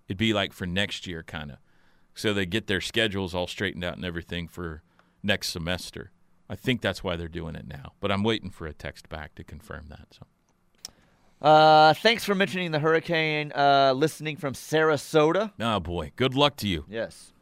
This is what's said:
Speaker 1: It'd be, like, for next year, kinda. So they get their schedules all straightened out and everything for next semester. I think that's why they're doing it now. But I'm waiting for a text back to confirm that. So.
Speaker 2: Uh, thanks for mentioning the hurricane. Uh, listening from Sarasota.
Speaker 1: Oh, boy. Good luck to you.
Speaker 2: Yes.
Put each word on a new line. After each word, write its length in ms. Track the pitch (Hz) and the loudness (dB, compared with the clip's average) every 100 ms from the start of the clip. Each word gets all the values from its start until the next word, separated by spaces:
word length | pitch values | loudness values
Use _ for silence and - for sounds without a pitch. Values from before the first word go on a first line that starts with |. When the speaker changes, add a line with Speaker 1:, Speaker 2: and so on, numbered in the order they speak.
| - | -10
Speaker 1:
It'd 120 | 95 | -2
be, 160 | 110 | 0
like, 180 | 104 95 | 2 -2
for 140 | - 92 | -6 -6
next 400 | 92 104 - 95 | -2 -4 -6 -12
year, 160 | 82 | -12
kinda. 380 | - 80 73 64 _ _ _ _ _ | -12 -12 -12 -16 _ _ _ _ _
So 200 | - 110 | -4 -2
they 100 | 101 | 0
get 220 | 92 107 - | 0 -2 -2
their 160 | 92 | -4
schedules 520 | - 117 113 98 92 | -2 -2 -2 -2 -6
all 120 | 90 90 | -6 -6
straightened 360 | - 95 - | -4 -6 -6
out 140 | 87 58 | -8 -8
and 80 | |
everything 440 | 90 85 - 87 85 | -8 -8 -8 -10 -10
for 340 | - 85 78 _ _ _ _ | -10 -12 -12 _ _ _ _
next 260 | 101 98 - | -2 -2 -2
semester. 640 | 90 82 90 - - - _ _ _ - | -6 -6 -6 -8 -16 -18 _ _ _ -16
I 100 | - | -8
think 260 | - 123 | -4 -2
that's 200 | 98 92 | -2 -4
why 140 | 95 85 | -4 -6
they're 100 | 85 | -6
doing 280 | 82 80 | -10 -10
it 120 | 78 - | -12 -14
now. 280 | - - - | -16 -16 -8
But 120 | 101 | -4
I'm 100 | 98 | 0
waiting 280 | 110 113 92 | 0 -2 -6
for 160 | - 80 | -12 -14
a 80 | |
text 340 | - 73 - - | -12 -14 -14 -16
back 260 | 78 76 - | -14 -14 -18
to 80 | |
confirm 420 | - 73 - 78 76 | -18 -18 -16 -16 -16
that. 200 | 71 - | -20 -20
So. 140 | - - _ _ _ _ _ - _ _ _ _ _ 147 | -20 -20 _ _ _ _ _ -20 _ _ _ _ _ 6
Speaker 2:
Uh, 460 | 156 156 156 156 | 8 10 10 8
thanks 280 | 147 220 233 | 6 2 2
for 120 | - | 0
mentioning 360 | 190 180 185 175 | 0 0 -2 -2
the 100 | 151 | 0
hurricane. 720 | 160 160 156 165 156 151 147 | 2 0 0 -2 0 -2 -4
Uh, 400 | 143 143 139 135 131 | 2 4 6 4 4
listening 400 | 151 - 156 143 | 0 -2 -10 -6
from 160 | 143 | -8
Sarasota. 1000 | 120 - 156 156 143 - 156 151 180 220 - | -8 -2 2 2 2 2 4 4 2 -2 -4
Speaker 1:
Oh, 220 | 117 104 | -2 -2
boy. 320 | 87 85 73 - | -2 -6 -6 -2
Good 180 | 131 | 0
luck 220 | 131 143 - | 2 2 0
to 100 | 104 | -4
you. 160 | 80 76 | -4 -6
Speaker 2:
Yes. 460 | 113 92 - - _ | -8 -10 -12 -20 _